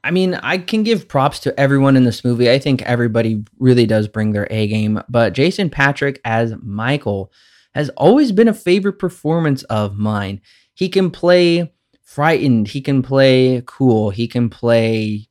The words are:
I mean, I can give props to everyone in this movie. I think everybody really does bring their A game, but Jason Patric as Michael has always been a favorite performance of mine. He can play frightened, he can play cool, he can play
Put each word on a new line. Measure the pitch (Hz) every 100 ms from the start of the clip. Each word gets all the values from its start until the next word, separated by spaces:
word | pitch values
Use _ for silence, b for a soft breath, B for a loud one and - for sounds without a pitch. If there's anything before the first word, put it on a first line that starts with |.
I | 143
mean, | 180 185
I | 175 123 185
can | 180 220
give | 214 214 -
props | 139 139 -
to | 139 -
everyone | 139 139 139 135
in |
this | 123 107
movie. | 127 120 120
I | 131
think | 147 127
everybody | - 120 120 113 113 110 107 _
really | 127 123 117
does | 110 107
bring | 110 107
their | 104 -
A | 110 104
game, | 107 107 107 -
but | 117 113
Jason | 90 160 185 180
Patric | 139 139 143 143 135
as | 117 113 117 110
Michael | - 101 117 147 110 98 95 b b b b
has | - 147
always | - 156 262 277
been | 196 233
a |
favorite | 214 - 202 196 196
performance | 180 - 147 165 160 135
of | - 110 104 104
mine. | 107 104 98 98 b b b
He | _ 185
can | 190 185
play | - 175 180 175 170 170 _ _ _
frightened, | _ - 151 165 139 117 101
he | 143
can | 135 135
play | 127 135 135 127 127 127 123
cool, | - 131 110 107
he | 98 117
can | 127 117
play | - 117 117 113 110 107 104 107